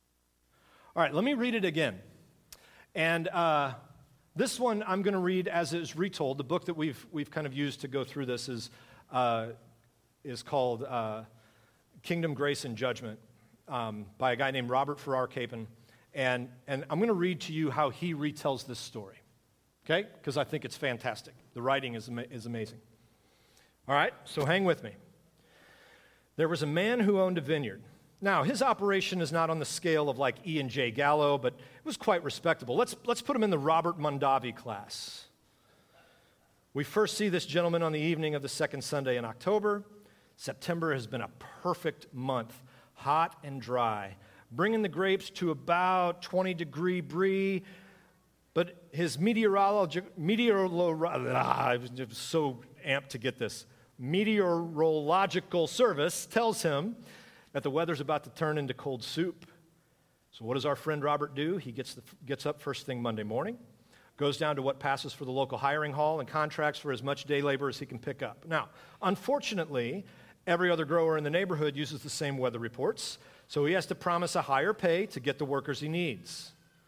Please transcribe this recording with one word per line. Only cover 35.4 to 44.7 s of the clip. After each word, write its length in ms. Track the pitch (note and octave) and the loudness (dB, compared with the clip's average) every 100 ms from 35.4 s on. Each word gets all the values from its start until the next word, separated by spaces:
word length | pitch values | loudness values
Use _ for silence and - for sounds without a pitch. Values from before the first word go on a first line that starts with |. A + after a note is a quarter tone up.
| _ _ _ _ _ _ - _ _ _ _ _ _ | _ _ _ _ _ _ -20 _ _ _ _ _ _
We 100 | C#3 | -6
first 320 | C#3+ G#3 G#3 - | -2 0 0 2
see 120 | G#3 | 0
this 180 | F3 C#3+ | 0 0
gentleman 360 | E3 E3+ E3+ | 2 2 2
on 100 | E3 | 2
the 80 | D3+ | 0
evening 340 | D#3+ D#3+ D#3 | 0 0 0
of 80 | D3 | -2
the 60 | C3+ | -4
second 340 | - D3+ C#3 | -2 -2 -2
Sunday 340 | - D3 C3 B2 | -4 -2 0 -2
in 80 | |
October. 600 | A#2 A2+ F3+ G#3 G#3 G#3 G3+ - - _ _ - | -4 -4 0 2 2 -2 -6 -20 -20 _ _ -12
September 560 | - - - E3+ E3 | -10 -6 -4 -2 0
has 140 | C3+ A2 | 0 -2
been 140 | B2+ | -6
a 100 | G2+ - - - | -6 -10 -20 -6
perfect 500 | F3+ E3 D#3+ - - | -4 -2 -4 -6 -10
month, 500 | B2+ C3+ B2+ A2 - - - - | -6 -2 -2 -4 -10 -20 -20 -20
hot 420 | - C#3 D#3 E3+ - | -4 2 2 2 -2
and 160 | D3 C3+ | -10 -8
dry, 560 | A2+ B2 A#2 G#2 G2 G2 - - - | -2 2 2 0 -4 -12 -20 -20 -8
bringing 320 | A#2 G3+ | 0 2